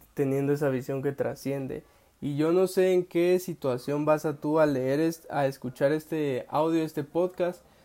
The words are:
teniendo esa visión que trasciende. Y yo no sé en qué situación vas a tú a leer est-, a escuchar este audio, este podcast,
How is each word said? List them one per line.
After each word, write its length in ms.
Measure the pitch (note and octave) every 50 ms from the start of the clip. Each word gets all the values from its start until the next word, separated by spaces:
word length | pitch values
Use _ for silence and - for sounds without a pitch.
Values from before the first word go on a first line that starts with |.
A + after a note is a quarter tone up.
| - _ -
teniendo 400 | - C#3+ C3+ C3+ C#3 C#3 C#3 D3
esa 160 | C#3+ D3+ C#3
visión 340 | C3 B2+ C3 - C3+ C3+ C3
que 80 | C#3+
trasciende. 720 | C#3+ - - A#2+ A#2 - - C3+ C#3 C#3 C3+ B2+ - - - _ _ _ _ _ _ -
Y 160 | - C#3+ C#3+
yo 160 | C#3 D3+ D#3+
no 160 | E3+ F#3 F#3+ F3+
sé 260 | F#3 F#3+ F#3 F#3 F#3
en 120 | F3+ F3+
qué 320 | - - E3+ E3+ F3 F3+ F#3
situación 640 | F3+ - E3 - - C3+ B2 B2 - - C#3+ D3 D3
vas 200 | D3+ D3+ D3+ -
a 120 | D#3 D3 C#3+
tú 220 | - D3 D3+ D#3+
a 60 | D#3
leer 340 | D3+ C#3 B2+ C3 C3 C#3 D3
est-, 300 | D#3+ E3 E3 - - -
a 160 | - D3 C#3
escuchar 460 | C3+ C3+ - - B2+ - - C#3+ C#3
este 540 | D#3 D#3 D#3 - E3 D#3 D3+ C#3+ C3 A#2+ - -
audio, 340 | - C#3+ D#3+ E3 E3 E3 D#3+
este 200 | D#3 - D#3 C#3+
podcast, 580 | - - E3 F3+ F3+ F3+ - F3 F3 F3 - - - _ _